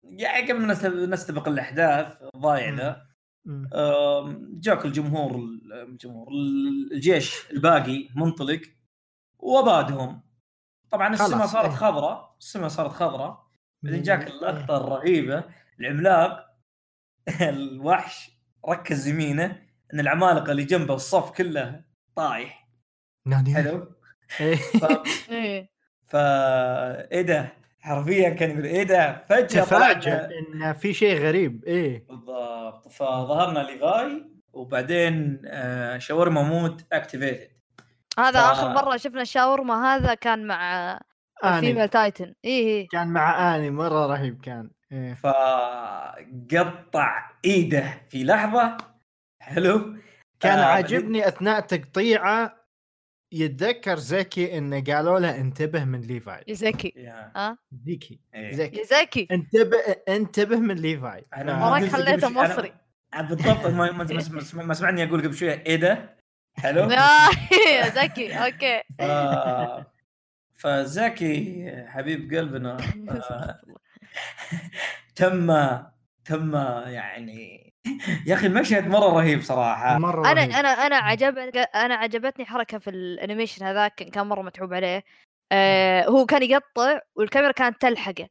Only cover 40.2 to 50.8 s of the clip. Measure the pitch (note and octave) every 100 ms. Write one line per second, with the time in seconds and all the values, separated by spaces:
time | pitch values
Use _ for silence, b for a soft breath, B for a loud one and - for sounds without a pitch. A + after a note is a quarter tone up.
40.2 | A#3+ A3 G#3+ F3+ F3 F3+ F3+ F#3 - _
41.2 | _ _ F#3+ E3+ A#3+ A#3 G#3 A3+ G#3+ -
42.2 | F3+ - A3+ B3+ A3+ G#3+ F#3 E3+ E3+ E3+
43.2 | D#3 E3+ F3 D#3+ D3 C#3+ E3 D#3 C#3+ C#3
44.2 | C3+ A#2+ - A#2+ A2+ _ _ C3+ B2+ B2
45.2 | C#3+ C3+ C3 B2+ B2 B2 A2+ F#2+ C2+ -
46.2 | F#2 B2+ B2 E3+ E3+ - - D#3+ C3 A2
47.2 | - _ F3+ G3 D#3+ C#3+ B2+ - _ C3
48.2 | C3 G#3 G#3+ A#3 A3+ A#3 - _ _ _
49.2 | _ _ - E3 F3+ G#3+ G#3 B B B
50.2 | B _ - D#3 C#3 F#3+